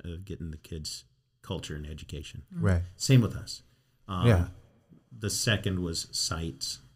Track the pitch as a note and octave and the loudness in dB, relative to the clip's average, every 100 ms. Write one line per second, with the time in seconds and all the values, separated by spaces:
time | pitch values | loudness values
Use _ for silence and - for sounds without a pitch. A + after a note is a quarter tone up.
0 | F2 E2+ G2 E2 E2 D#2 - D#2+ D2+ - | -10 -12 -10 -10 -8 -10 -10 -10 -8 -12
1 | - _ _ _ - F2 - D2+ D2+ D#2 | -16 _ _ _ -8 -8 -6 -10 -10 -12
2 | - D2 - - - F3 G2+ F2+ F2 - | -10 -10 -10 -14 -12 0 4 4 2 -6
3 | - B2+ G#2 - - - _ _ _ _ | 6 8 8 -2 -12 -16 _ _ _ _
4 | - F#2 A#2 F#2 E2+ - - _ _ - | -8 2 6 6 4 -4 -20 _ _ -20
5 | _ A#2 G#2 - - G2+ G2+ F#2 F2 E2 | _ -8 -4 0 2 2 0 -2 -2 -4
6 | - - - E2 E2 - - - - | -6 -4 -4 -4 -6 -6 -10 -10 -16